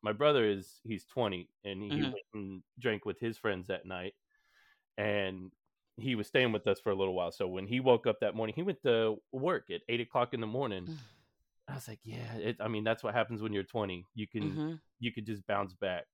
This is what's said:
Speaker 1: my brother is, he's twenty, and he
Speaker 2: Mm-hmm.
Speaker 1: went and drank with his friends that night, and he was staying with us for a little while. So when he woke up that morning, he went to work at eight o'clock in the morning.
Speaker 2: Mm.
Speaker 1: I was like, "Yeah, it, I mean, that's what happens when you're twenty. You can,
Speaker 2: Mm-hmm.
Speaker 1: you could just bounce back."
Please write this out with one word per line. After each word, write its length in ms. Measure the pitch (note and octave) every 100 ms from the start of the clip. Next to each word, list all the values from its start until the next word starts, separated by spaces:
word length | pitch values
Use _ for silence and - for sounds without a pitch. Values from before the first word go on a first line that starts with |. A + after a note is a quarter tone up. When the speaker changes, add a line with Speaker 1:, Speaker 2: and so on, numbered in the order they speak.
Speaker 1:
my 100 | G#2+
brother 320 | G#2+ D3 C#3+
is, 360 | A2 G2 F#2 -
he's 200 | A2+ G#2 -
twenty, 420 | - A2+ F#2 F2 _
and 180 | G2+ G2
he 80 | G#2
Speaker 2:
Mm-hmm. 120 | D3
Speaker 1:
went 120 | C#3 G#2+ -
and 280 | G#2+ G2 F#2 - -
drank 260 | A#2+ G#2+ G#2+
with 120 | F#2
his 180 | A#2+ A2
friends 300 | A2 F#2+ F2+
that 180 | F#2 F2+
night, 280 | F#2 F#2 - _ _ _ _ _ _ _ -
and 520 | G#2 G#2 F#2+ F#2+ F#2 _ _ _ _ -
he 160 | B2 A#2
was 100 | G2+
staying 240 | C#3 B2+
with 140 | G#2+ A2
us 100 | G2
for 100 | -
a 20 | G2
little 180 | F#2+
while. 180 | F#2 F2
So 160 | - F#2
when 180 | F#2 G2
he 120 | B2
woke 260 | C3 A#2+ A#2
up 140 | G#2+
that 140 | G#2+ F#2+
morning, 180 | A2 B2+
he 60 |
went 200 | F#3 E3+
to 340 | C#3 A#2 A2 G#2+ _
work 380 | C3 D3+ E3 -
at 100 | F2 -
eight 120 | A#2+
o'clock 340 | A#2 B2+ A#2+
in 60 | B2
the 40 | A2+
morning. 380 | A#2+ C3+ F#2+ F2+
Speaker 2:
Mm. 100 | D#3+ A#2+ _ _ _ _ _ -
Speaker 1:
I 60 | C#3
was 120 | A#2+
like, 120 | G#2+
"Yeah, 300 | A2+ A2+ A#2 A2+
it, 200 | A2 A#2+
I 80 | A2
mean, 160 | A2
that's 180 | G#2+ A2+
what 100 | A2+
happens 260 | A#2 A2 A2+
when 100 | A2
you're 80 | G#2
twenty. 420 | F#2+ A#2 G2+ F2+ F#2
You 120 | A2+ G#2+
can, 120 | A2
Speaker 2:
Mm-hmm. 340 | G2+ D3 D#3 D#3+ _ _
Speaker 1:
you 120 | A#2
could 120 | A#2 G#2+
just 200 | G#2+ -
bounce 260 | G2+ F#2+
back." 300 | F#2 G2 F2+ -